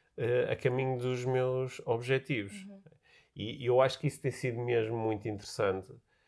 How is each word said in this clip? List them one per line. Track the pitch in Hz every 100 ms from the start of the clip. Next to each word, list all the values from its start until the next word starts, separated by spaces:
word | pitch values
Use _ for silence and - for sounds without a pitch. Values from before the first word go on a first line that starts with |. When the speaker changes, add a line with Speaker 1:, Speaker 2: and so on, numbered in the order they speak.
| _ -
Speaker 1:
eh, | 120 123 -
a | 117
caminho | 131 127 131 127
dos | 123 123
meus | 123 131 127 131 127 - -
objetivos. | 117 120 135 135 127 101 104 190
Speaker 2:
Uhum. | - - _ _ - _ -
Speaker 1:
E, | 104 135
e | 123
eu | 127
acho | 131 -
que | 143
isso | -
tem | 139
sido | - 131 113
mesmo | 120 120 110 117
muito | 110 107 110
interessante, | 104 - - 104 95 - - _ _